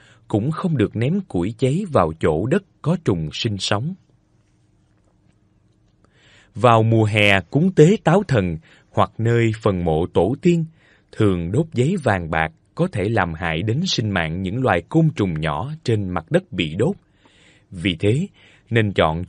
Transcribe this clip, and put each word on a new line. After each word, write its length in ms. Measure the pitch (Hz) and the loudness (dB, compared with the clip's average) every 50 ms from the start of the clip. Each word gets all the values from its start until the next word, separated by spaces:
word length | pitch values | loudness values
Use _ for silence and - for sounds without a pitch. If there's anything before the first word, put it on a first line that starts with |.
| _ _ _ _ _ _ | _ _ _ _ _ _
cũng 220 | - 107 104 143 | -2 -2 -2 -2
không 260 | 156 - - 185 160 | -4 -4 -4 -2 0
được 200 | 127 104 92 - | 0 0 0 0
ném 240 | 104 117 135 170 208 | -2 -2 -2 -2 -4
củi 340 | 190 - - 92 87 101 117 - | -4 -4 -4 -4 -4 -4 -2 -2
cháy 260 | - 127 139 180 220 185 139 | -2 -2 0 -2 -4 -2 0
vào 200 | 113 90 78 80 - | 0 0 0 -2 -2
chỗ 260 | - 87 78 78 98 | -2 0 0 0 -2
đất 160 | 120 160 202 - _ _ _ - | -2 -2 -2 -4 _ _ _ -4
có 140 | 147 - - - | -4 -4 -2 -2
trùng 240 | - 104 85 80 73 - | -2 -2 -2 -4 -6 -8
sinh 260 | - - 117 107 95 | -6 -6 -4 -4 -4
sống. 360 | - - 107 101 120 160 190 - _ _ _ _ _ _ _ _ _ _ _ _ _ _ _ _ _ _ _ _ _ _ _ _ _ _ _ _ _ _ _ _ _ _ _ _ _ _ _ _ _ _ _ _ _ _ _ _ _ _ _ | -4 -4 -4 -4 -4 -6 -8 -10 _ _ _ _ _ _ _ _ _ _ _ _ _ _ _ _ _ _ _ _ _ _ _ _ _ _ _ _ _ _ _ _ _ _ _ _ _ _ _ _ _ _ _ _ _ _ _ _ _ _ _
Vào 280 | 104 107 123 117 113 110 | 2 4 6 6 6 6
mùa 220 | 113 113 113 110 | 4 4 4 4
hè 360 | 104 104 110 104 104 101 98 | 4 4 4 4 6 4 4
cúng 320 | 92 - - 143 170 190 185 | 2 0 0 0 0 2 6
tế 240 | - 151 165 208 220 - | 6 6 6 6 4 2
táo 180 | 160 160 196 214 - | 2 2 2 2 2
thần 280 | 135 113 95 90 82 80 - _ - - _ _ | 0 0 0 0 -2 -6 -8 _ -20 -20 _ _
hoặc 200 | - - 98 - - - | -2 0 0 0 -2 -2
nơi 340 | 113 117 117 117 117 113 110 - - | 0 0 2 2 2 0 0 0 -2
phần 220 | 110 98 90 87 | -2 0 0 0
mộ 220 | 85 78 78 85 | 0 0 0 -2
tổ 280 | - - - 85 98 127 - - | 0 0 0 0 0 0 0 0
tiên, 220 | 180 170 170 160 160 - _ _ _ _ _ _ _ - | 2 2 2 -2 -4 -10 _ _ _ _ _ _ _ -4
thường 400 | - 110 101 92 87 85 85 98 | 0 0 2 2 0 -2 -2 -2
đốt 140 | 135 165 165 - | -2 -2 -2 -2
giấy 240 | 110 120 143 190 190 135 | -2 0 0 0 -2 0
vàng 280 | 123 101 92 85 80 | -2 -2 -2 -2 -2
bạc 220 | 82 80 80 80 - _ _ _ _ | -2 -2 -2 -2 -4 _ _ _ _
có 140 | - 160 185 - | -6 -4 -4 -2
thể 160 | 107 90 104 | -4 -4 -2
làm 260 | 117 110 92 87 80 | 0 0 -2 -2 -4
hại 280 | 78 92 85 80 80 92 | -4 -4 -4 -4 -2 -2
đến 180 | 107 113 143 185 | -2 -2 -2 -4
sinh 240 | 185 - - 113 107 | -4 -4 -4 -4 -2
mạng 320 | 98 92 82 78 80 92 95 | -2 -2 -2 -2 -4 -6 -6
những 200 | 92 92 127 131 | -6 -4 -2 0
loài 200 | 120 95 87 - - | 0 0 0 -2 -2
côn 220 | - 160 165 156 - | 0 2 2 2 2
trùng 240 | - 107 95 82 78 | 0 -2 -2 -2 -2
nhỏ 320 | 78 80 73 73 95 139 156 156 - | -4 -4 -4 -4 -6 -8 -10 -6 -4
trên 240 | - 113 107 101 92 | -2 -2 -2 -2 -4
mặt 220 | 90 87 - - | -4 -6 -4 -2
đất 220 | 143 180 185 _ 113 | -2 -2 -2 _ -4
bị 220 | 92 90 78 76 | -4 -4 -4 -2
đốt. 220 | 95 117 160 208 - _ _ _ _ _ _ _ _ _ _ _ _ _ _ | -2 -2 -2 -4 -6 _ _ _ _ _ _ _ _ _ _ _ _ _ _
Vì 260 | - 90 80 98 87 80 | -12 -4 -2 -2 -2 0
thế, 260 | - 101 117 143 185 202 - _ - - _ _ _ _ | 0 0 0 0 -2 -6 -10 _ -20 -20 _ _ _ _
nên 220 | 113 117 110 104 95 | 0 0 0 2 2
chọn 320 | - 92 80 78 82 90 | 2 2 2 2 -2 -6